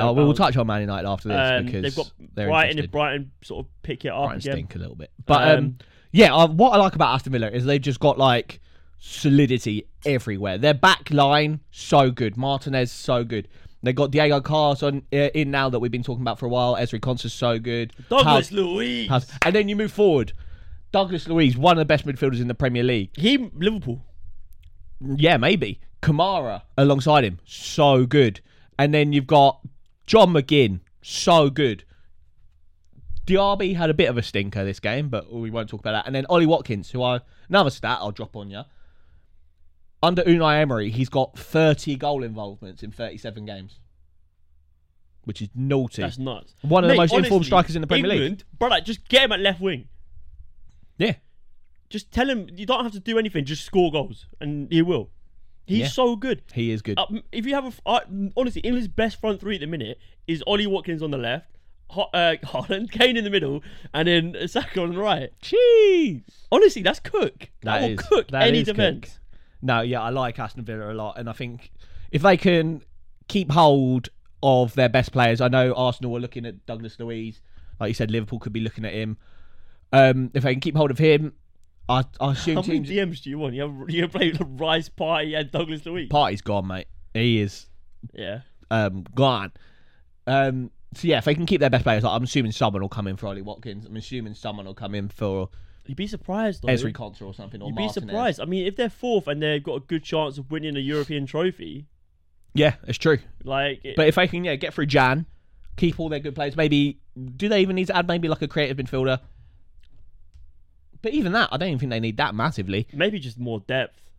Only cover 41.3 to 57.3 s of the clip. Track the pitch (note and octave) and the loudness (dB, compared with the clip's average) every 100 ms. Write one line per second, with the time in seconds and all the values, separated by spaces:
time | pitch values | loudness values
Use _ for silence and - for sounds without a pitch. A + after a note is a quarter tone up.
41.3 | - - D#3+ D#3+ C#3+ - C3+ D3 C#3+ A#2+ | -6 -4 2 4 2 -2 -4 -4 -4 -6
42.3 | G#2+ G2+ G2+ G2 F2+ G#2+ G#2+ A2+ E2 A#2+ | -10 -12 -14 -18 -16 -16 -12 -12 -10 -14
43.3 | A2 G#2 G2 F#2+ - - _ _ _ _ | -12 -14 -14 -16 -20 -20 _ _ _ _
44.3 | _ _ _ _ _ _ _ _ _ - | _ _ _ _ _ _ _ _ _ -14
45.3 | G#2 G#2 B2 C3+ C#3 A#2+ - F#2+ B2 C3 | -10 -10 -6 -2 0 -2 -6 -8 -6 -10
46.3 | A2 - _ C#3+ F3+ F3+ B3+ E3+ A3+ A#3 | -10 -16 _ 2 4 6 6 6 4 4
47.3 | G3 E3 F3+ E3 E3 D#3 F3 F#3+ F3+ D3+ | 2 4 4 2 -2 0 0 2 0 0
48.3 | G3 - - A#3+ F3+ G#3 A3 - B3+ C4 | -4 -12 -4 0 0 -2 -10 2 4 4
49.3 | G3 G3 F3 F#3+ D3 - - - - - | 2 0 0 -4 -4 -10 -18 -18 -16 -18
50.3 | - - - - - - - G#3 - - | -18 -20 -20 -20 -20 -16 -4 -2 -2 -10
51.3 | - - - - - _ G#3+ - A#3+ C4+ | -20 -20 -20 -20 -20 _ -14 -6 -2 0
52.3 | A#3+ D#3+ F3 G#3 B3 A#3+ G3+ G#3+ A3+ A3 | -2 -6 -8 -2 -2 -2 -6 -2 -2 -2
53.3 | E3 C#3 D3+ - F#3+ E3+ D3 G#2+ A2 - | -4 -6 -8 -2 2 2 0 -6 -12 -18
54.3 | - D3 D3 C#3 E3 E3+ D3+ - - - | -12 -8 -8 0 2 2 0 -6 -16 -20
55.3 | - - - - G#3 F3+ C4 A#3+ A3+ C4 | -20 -20 -18 -4 -2 0 0 0 0 -4
56.3 | A3 - B2+ A#2 A2 G#2+ G2 - G#3+ - | -6 -6 -6 -4 -4 -4 -6 -6 -8 -10